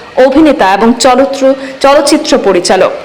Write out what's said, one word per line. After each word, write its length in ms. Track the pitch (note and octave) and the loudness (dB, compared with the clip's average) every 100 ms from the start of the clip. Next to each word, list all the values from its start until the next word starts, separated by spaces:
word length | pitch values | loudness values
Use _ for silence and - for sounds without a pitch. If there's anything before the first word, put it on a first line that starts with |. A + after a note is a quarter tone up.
| - - | -10 0
অভিনেতা 500 | C4 D4+ D#4 - F#3+ | 2 2 2 2 0
এবং 160 | G3 A3+ B3 | 0 0 0
চলচ্চিত্র, 440 | C4+ B3 C4+ - C4 C4+ - - | 0 2 0 0 -2 -2 -6 -2
চলচ্চিত্র 520 | C4+ C#4+ D4+ D#4+ - B3 | 2 2 2 -2 0 -2
পরিচালক। 560 | G3 F3 F3 F#3+ - - | 0 -2 -2 0 0 -4